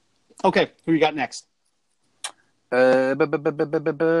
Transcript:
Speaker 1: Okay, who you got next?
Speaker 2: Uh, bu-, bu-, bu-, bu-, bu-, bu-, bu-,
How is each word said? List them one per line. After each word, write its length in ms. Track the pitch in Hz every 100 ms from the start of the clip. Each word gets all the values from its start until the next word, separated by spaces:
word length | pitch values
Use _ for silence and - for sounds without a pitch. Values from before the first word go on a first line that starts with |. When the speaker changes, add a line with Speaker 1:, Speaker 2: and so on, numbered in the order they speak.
| _ _ _ -
Speaker 1:
Okay, 280 | 190 190 147 _
who 80 | -
you 60 | 156
got 140 | 151
next? 320 | 147 123 - - _ _ _ _ _ _ _ - - _ _ -
Speaker 2:
Uh, 440 | 123 127 131 131
bu-, 120 | 139 147
bu-, 120 | 156
bu-, 140 | 156
bu-, 140 | 147 151
bu-, 140 | 160
bu-, 120 | 156
bu-, 120 | 147 165 165